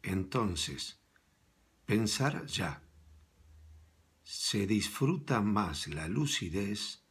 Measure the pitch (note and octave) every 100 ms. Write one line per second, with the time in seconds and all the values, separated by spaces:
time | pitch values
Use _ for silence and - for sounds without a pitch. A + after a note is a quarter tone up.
0 | - F#2+ F#2 B2+ G#2+ E2 - C#2 - -
1 | _ _ _ _ _ _ _ _ - G#2+
2 | A2 - C3+ C#3+ - - D#2 C#2+ - -
3 | - - - _ - - - - - _
4 | _ _ - - - G#2 G2 G#2 - -
5 | C#3 F3 - A#2+ G#2 G#2 F#2 D2+ D2+ D2+
6 | D#2+ A2+ D3 - F2 F#2+ G2+ G#2 - -
7 | _